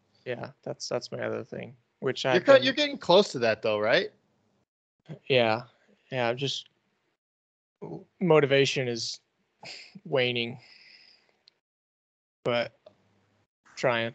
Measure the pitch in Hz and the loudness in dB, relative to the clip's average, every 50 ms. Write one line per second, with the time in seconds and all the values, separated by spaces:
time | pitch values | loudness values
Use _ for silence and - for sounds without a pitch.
0 | _ _ _ _ _ 127 123 - - 127 139 _ _ 147 139 - - - 139 123 | _ _ _ _ _ -10 -10 -8 -10 -12 -16 _ _ -12 -12 -12 -8 -8 -6 -8
1 | 123 - - 123 117 113 110 110 110 - - - 120 117 - - _ _ _ _ | -8 -8 -10 -8 -6 -6 -6 -8 -8 -10 -12 -14 -14 -14 -18 -20 _ _ _ _
2 | - 135 123 - - 135 127 185 180 - 277 262 254 262 262 302 294 285 285 - | -6 -6 -6 -2 0 2 2 2 6 6 6 6 6 2 0 0 -2 -2 -4 -4
3 | - - 175 196 202 - - 135 117 113 107 - - 117 107 104 104 110 135 170 | 2 4 6 6 6 4 0 -2 0 0 0 0 0 -2 0 0 2 2 2 2
4 | 202 214 - _ _ _ _ _ _ _ _ _ _ _ _ _ _ _ _ _ | 0 -2 -8 _ _ _ _ _ _ _ _ _ _ _ _ _ _ _ _ _
5 | _ - 156 - - - 139 123 120 113 110 117 123 - _ _ _ _ _ _ | _ -20 -18 -14 -4 0 2 2 2 2 0 -2 -4 -10 _ _ _ _ _ _
6 | _ _ 135 131 120 117 123 127 139 135 - - - - _ _ _ _ _ _ | _ _ -4 -2 -2 -2 -2 -2 -4 -6 -6 -8 -12 -16 _ _ _ _ _ _
7 | _ _ _ _ _ _ _ _ _ _ _ _ _ _ _ _ 208 - 165 - | _ _ _ _ _ _ _ _ _ _ _ _ _ _ _ _ -14 -14 -14 -14
8 | - - _ _ 196 170 160 156 147 131 139 139 139 131 - 147 131 123 120 113 | -16 -20 _ _ 2 4 4 4 4 4 4 2 2 2 0 -2 -4 -4 -6 -6
9 | 113 - - - _ _ _ _ _ _ _ _ - - - - - - - - | -8 -10 -10 -12 _ _ _ _ _ _ _ _ -20 -20 -18 -18 -20 -20 -20 -20
10 | - 160 151 135 123 123 123 120 117 117 - - - - - - - - - - | -10 -4 0 0 0 0 0 -2 -4 -6 -8 -12 -18 -20 -20 -20 -20 -20 -20 -20
11 | _ _ _ _ _ _ _ _ _ _ _ _ _ _ _ _ _ _ _ _ | _ _ _ _ _ _ _ _ _ _ _ _ _ _ _ _ _ _ _ _
12 | _ _ _ _ _ _ _ _ _ 127 120 120 117 - - _ _ - - _ | _ _ _ _ _ _ _ _ _ -2 -2 0 -2 -4 -8 _ _ -20 -20 _
13 | _ _ _ _ _ _ _ _ _ _ _ _ _ - - - - 135 120 113 | _ _ _ _ _ _ _ _ _ _ _ _ _ -20 -10 -4 -2 0 0 0
14 | 113 117 117 | -2 -4 -8